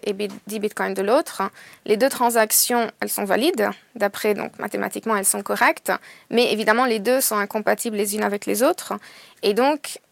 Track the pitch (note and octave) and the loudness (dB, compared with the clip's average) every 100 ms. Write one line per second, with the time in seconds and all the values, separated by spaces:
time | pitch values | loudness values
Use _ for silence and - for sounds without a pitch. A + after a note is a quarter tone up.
0 | G#3+ G3 G3+ G#3 - G#3+ G#3 - F#3+ G3 | -2 -4 -6 -8 -10 -6 -4 -4 -4 -2
1 | F#3+ C#4 E4+ - G3 - - - - G#3 | 2 2 0 -4 -6 -8 -20 -8 0 2
2 | C4 - A#3+ A#3 G#3+ - - A#3+ A3 - | 2 2 2 4 2 2 2 0 0 -4
3 | G#3 - G3 F#3+ D4+ A#3 G3+ - _ A3+ | -6 -4 0 2 2 2 0 -4 _ -4
4 | G3+ - G#3+ G#3 - - G#3 G#3 G3 G#3 | -4 0 0 0 -4 -8 -6 -4 -4 -4
5 | A3 G#3 F#3+ G#3 G3+ G3+ B3+ - - - | -2 0 0 -2 -2 2 2 2 -2 -4
6 | - - - A3+ B3 G#3+ A3 A#3 C4 A3 | -6 -20 -2 2 2 2 2 4 2 0
7 | G#3 C4 - G#3 G3+ A3 G#3 G#3+ A#3+ G#3 | 2 2 2 0 -2 -2 0 -2 -2 -2
8 | G#3 G#3+ G#3 G#3 G3 G#3 C#4 F4+ - G3+ | -2 -2 -2 -2 -4 0 0 0 -6 -10
9 | - - - _ G3+ G#3 C4+ D4+ - - | -12 -20 -20 _ 0 2 2 0 -6 -14
10 | _ | _